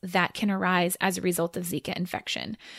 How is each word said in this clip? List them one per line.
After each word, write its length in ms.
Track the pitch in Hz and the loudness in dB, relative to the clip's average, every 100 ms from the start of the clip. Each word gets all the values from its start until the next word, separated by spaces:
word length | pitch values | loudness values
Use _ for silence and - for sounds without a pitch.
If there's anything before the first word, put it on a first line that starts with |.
that 320 | 185 185 175 | 0 2 2
can 140 | - 208 | 2 0
arise 460 | 190 190 180 175 - | 2 4 4 2 2
as 160 | 190 185 | 0 2
a 40 | |
result 340 | 185 180 170 185 | 0 2 0 -2
of 80 | |
Zika 320 | 175 151 - - | -4 -4 -4 -4
infection. 600 | 180 - - - - 220 - | -4 -4 -6 -6 -6 -10 -14